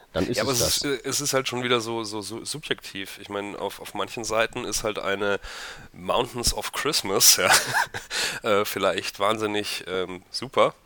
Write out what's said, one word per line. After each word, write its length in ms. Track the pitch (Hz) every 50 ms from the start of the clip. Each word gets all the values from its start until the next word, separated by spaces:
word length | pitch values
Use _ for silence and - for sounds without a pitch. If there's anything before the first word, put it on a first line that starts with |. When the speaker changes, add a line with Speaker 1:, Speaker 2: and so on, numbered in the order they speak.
| - _ -
Speaker 1:
dann 140 | 85 95
ist 100 | - 117
Speaker 2:
Ja, 60 | 107 113
aber 80 | 139
Speaker 1:
es 80 | 127 117
Speaker 2:
es 40 | -
Speaker 1:
das. 120 | - - - - 143
Speaker 2:
ist, 140 | 135 113 -
äh, 40 | 135
es 100 | 123 -
ist 120 | 147 - 135
halt 140 | 131 131
schon 160 | - 120 123 127
wieder 180 | 120 123 117
so, 220 | 107 117 117 113 110
so, 180 | 104 107 107
so 240 | 98 95 113 - -
subjektiv. 720 | - - 151 - - 127 - - - - 98 95 - - 104
Ich 100 | 101 98
meine, 280 | 101 101 101 101 87 -
auf, 200 | 92 98 - -
auf 160 | 87 - -
manchen 280 | 101 95 - - 123 110
Seiten 420 | 107 110 113 113 - - 123 120
ist 180 | 98 110 - -
halt 160 | 107 101 -
eine 400 | - 98 98 98 104 101 98 - - - - - - - - - - - -
Mountains 600 | - 90 95 90 113 127 117 113 120 110 - -
of 200 | 107 - - -
Christmas, 640 | - - 143 156 - - 98 98 113 - - -
ja, 120 | 104 92 - - - - 131 - - - - - - - - - - - - - - -
<laughs> 0 |
äh, 220 | 117 101 101 104
vielleicht 540 | - - 104 98 95 85 101 - - - -
wahnsinnig, 640 | 98 104 113 110 110 104 104 104 104 - - - -
ähm, 340 | - 92 92 90 90 90 92 - _
super 460 | - - 117 135 - 107 113 160 - - _